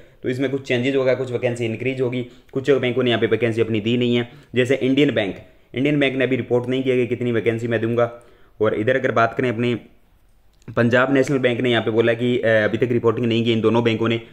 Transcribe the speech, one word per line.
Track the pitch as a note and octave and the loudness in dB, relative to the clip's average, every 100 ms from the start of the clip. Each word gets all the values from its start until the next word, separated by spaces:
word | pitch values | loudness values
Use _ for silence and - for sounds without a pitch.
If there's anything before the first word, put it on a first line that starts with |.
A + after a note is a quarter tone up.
| - _ | -14 _
तो | - | -8
इसमें | B2+ C3+ | -4 -4
कुछ | C3+ C3 | -4 -4
चेंजेस | B2 C3 C#3 | -2 0 0
होगा, | C3 | 0
कुछ | B2 B2+ | 0 -2
वैकेंसी | A#2+ B2 A#2 A2+ | -4 -4 -4 -4
इंक्रीज | A2 B2 C3 | -4 -6 -4
होगी, | B2 B2+ A#2+ - _ | -4 -4 -8 -14 _
कुछ | C3 B2+ | -8 0
बैंकों | C3+ B2 A#2+ | 2 2 0
ने | B2 | 0
यहाँ | A2+ | 2
पे | A2 | 2
वैकेंसी | A2 A#2 A2 | 2 0 0
अपनी | A2 A2+ | 0 0
दी | A2 B2 | 0 0
नहीं | B2 A#2+ | 2 0
है। | A#2 - - A#2 | -2 -10 -8 -2
जैसे | B2 C3+ | 0 2
इंडियन | C3 C3+ D3 | 2 2 2
बैंक, | A2+ G2+ F2 - - _ A#2+ | 2 -2 -6 -14 -20 _ -4
इंडियन | C#3+ D3+ | 0 2
बैंक | C3+ C3 | 0 0
ने | |
अभी | B2+ B2+ | 0 0
रिपोर्ट | A2+ A#2+ A#2+ | 0 -2 0
नहीं | C3 | -2
किया | B2+ B2+ | 0 0
कि | A#2 | 0
कितनी | A#2 B2 | -2 -2
वैकेंसी | A2+ G#2 A2+ A#2 | 0 0 -2 -2
मैं | A2+ | -2
दूंगा। | A2+ A#2 A#2 - - _ - - | -2 0 -2 -4 -20 _ -20 -2
और | G#2+ | 0
इधर | - A2 C3 | 0 0 0
अगर | B2 | 0
बात | A#2 A#2 | 0 0
करें | - B2+ | 0 -4
अपने | A2+ A#2+ A#2 - _ _ _ _ _ _ _ - A#2 | -2 -2 -2 -6 _ _ _ _ _ _ _ -10 0
पंजाब | A#2 B2 C3 | 2 4 2
नेशनल | C#3 C3 C#3 | 2 2 2
बैंक | B2 A#2 | 0 0
ने | B2+ | 0
यहाँ | A2+ | 0
पे | G#2 | 0
बोला | A2 A#2 | 2 2
कि, | A#2 B2 B2 | 2 0 0
अ, | A2+ | 2
अभी | A2 G#2+ A2 | 2 2 0
तक | A#2+ | 0
रिपोर्टिंग | A#2+ A#2 A2 A#2+ | 2 0 0 0
नहीं | A2+ | 0
की | A#2 | 2
इन | A2+ | 2
दोनों | A2 A#2 | 2 2
बैंकों | A#2 A2 A2+ | 2 0 0
ने। | A2+ - | -2 -6